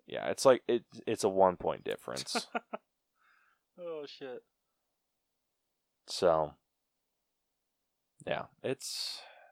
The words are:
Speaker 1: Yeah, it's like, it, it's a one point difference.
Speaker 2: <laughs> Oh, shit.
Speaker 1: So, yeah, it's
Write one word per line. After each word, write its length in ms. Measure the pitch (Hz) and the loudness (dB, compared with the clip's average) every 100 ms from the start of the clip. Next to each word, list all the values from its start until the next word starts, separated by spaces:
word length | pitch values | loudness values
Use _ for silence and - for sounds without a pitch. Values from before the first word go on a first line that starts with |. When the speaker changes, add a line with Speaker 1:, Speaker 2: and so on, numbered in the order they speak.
| - | -8
Speaker 1:
Yeah, 180 | 60 55 | -4 -2
it's 140 | 95 | 4
like, 200 | 135 127 - | 6 6 4
it, 180 | 120 - 117 - | -2 -2 -10 -6
it's 180 | 110 | 0
a 60 | 104 | 2
one 260 | 95 92 87 | 6 6 4
point 260 | 85 64 | -4 -4
difference. 640 | - 50 - 64 - 233 - | -6 -6 -6 -8 -4 -4 -4
Speaker 2:
<laughs> 60 | 226 - 226 _ _ _ _ _ _ _ _ _ - | -8 -8 -16 _ _ _ _ _ _ _ _ _ -14
Oh, 200 | 175 156 143 | -10 -10 -10
shit. 380 | - 135 123 - _ _ _ _ _ _ _ _ _ _ _ _ _ _ _ - | -12 -12 -12 -16 _ _ _ _ _ _ _ _ _ _ _ _ _ _ _ -10
Speaker 1:
So, 420 | - 90 80 76 - _ _ _ _ _ _ _ _ _ _ _ _ _ _ _ _ - | 2 4 4 2 -6 _ _ _ _ _ _ _ _ _ _ _ _ _ _ _ _ -6
yeah, 160 | - - _ | -6 -6 _
it's 580 | 120 131 - - - - - - - | -8 -6 -8 -8 -8 -10 -16 -20 -20